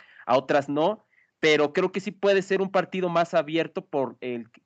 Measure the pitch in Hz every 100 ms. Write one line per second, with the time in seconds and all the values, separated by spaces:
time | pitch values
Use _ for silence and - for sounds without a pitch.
0 | - - - 127 - 147 135 143 170 214
1 | _ _ _ _ 160 151 147 147 185 196
2 | 208 - 202 196 185 190 196 196 170 185
3 | 175 170 170 170 147 160 156 - - 147
4 | 123 - 123 120 113 _